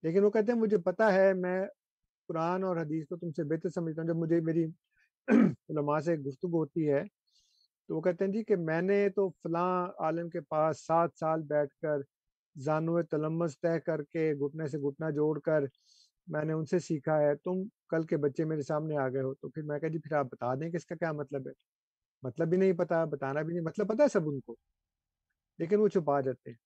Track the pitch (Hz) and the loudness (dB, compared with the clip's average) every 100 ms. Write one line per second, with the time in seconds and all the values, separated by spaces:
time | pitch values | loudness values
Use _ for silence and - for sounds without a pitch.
0 | 160 180 202 220 208 240 220 208 175 180 | 2 4 4 4 2 2 2 2 0 4
1 | 220 190 196 190 180 185 196 - _ _ | 4 6 6 4 0 -2 -4 -8 _ _
2 | _ _ _ 165 165 185 190 170 156 160 | _ _ _ -2 0 0 0 -2 -2 -4
3 | 156 170 175 156 147 160 180 170 165 160 | -6 -8 -6 -4 -4 -2 -4 -4 -4 -4
4 | 165 165 160 170 160 165 160 - _ _ | -2 -2 2 0 2 0 -2 -4 _ _
5 | _ _ - 226 180 - _ 151 147 151 | _ _ 2 6 6 2 _ -4 0 0
6 | 151 160 139 131 185 165 151 - 151 139 | 0 -2 -4 -6 -2 0 0 0 2 0
7 | 202 _ _ _ _ _ _ _ _ 160 | -2 _ _ _ _ _ _ _ _ -2
8 | 175 175 196 202 214 196 160 160 185 202 | 0 0 -2 -2 0 0 2 0 2 2
9 | 202 190 196 - 175 165 180 180 180 - | 2 2 -2 -2 -4 0 0 0 -2 -2
10 | 160 165 170 170 151 156 160 151 - 165 | -2 -2 -4 -8 -4 0 2 0 2 2
11 | 170 - 160 160 147 147 147 _ 160 147 | 2 0 -2 -2 0 0 0 _ -4 -2
12 | 139 _ _ _ _ 156 139 156 160 170 | -4 _ _ _ _ -8 -2 0 2 0
13 | 165 156 156 165 170 - 170 165 - 156 | 0 -2 0 0 -2 -2 -2 0 -2 -4
14 | 147 165 160 143 143 156 156 151 143 139 | -4 -2 0 0 -2 -4 -6 -2 -4 -4
15 | 160 147 151 151 165 156 139 _ _ _ | -4 0 0 0 0 0 0 _ _ _
16 | _ _ - 151 156 160 160 180 - 160 | _ _ -8 -4 -2 -2 0 -2 0 -4
17 | 160 156 147 147 - 185 190 _ _ 165 | 0 2 2 0 -2 -4 -6 _ _ -4
18 | 160 160 143 135 156 156 139 151 156 147 | 0 0 0 0 -2 -2 -2 -4 -2 -2
19 | 131 131 131 135 143 - 151 147 160 160 | 0 -2 -4 -6 -10 -10 -6 -4 -4 -4
20 | 151 151 131 - 123 131 160 170 - 165 | -2 -2 -2 -4 -4 -4 -4 -6 -8 -6
21 | 170 151 143 143 135 135 _ _ _ _ | -4 -4 -6 -8 -8 -14 _ _ _ _
22 | _ _ 131 123 165 180 190 175 170 170 | _ _ -10 -4 0 4 4 2 0 0
23 | 160 143 139 143 156 175 160 185 202 220 | 0 -2 -4 -2 -2 -4 -6 -4 -2 2
24 | 294 208 151 143 - 117 _ _ _ _ | 4 4 0 -4 -8 -16 _ _ _ _
25 | _ _ _ _ _ - 165 208 214 196 | _ _ _ _ _ -8 0 2 4 2
26 | 147 143 131 127 - 120 | 2 0 0 -4 -10 -20